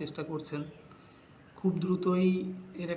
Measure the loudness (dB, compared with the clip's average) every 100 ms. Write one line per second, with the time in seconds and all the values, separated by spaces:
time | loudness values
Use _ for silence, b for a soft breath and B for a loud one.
0 | -6 -6 -6 -6 -4 -6 -6 -10 -20 B
1 | B B B -20 -20 -2 0 2 2 2
2 | 4 4 6 4 0 -6 -10 -8 -4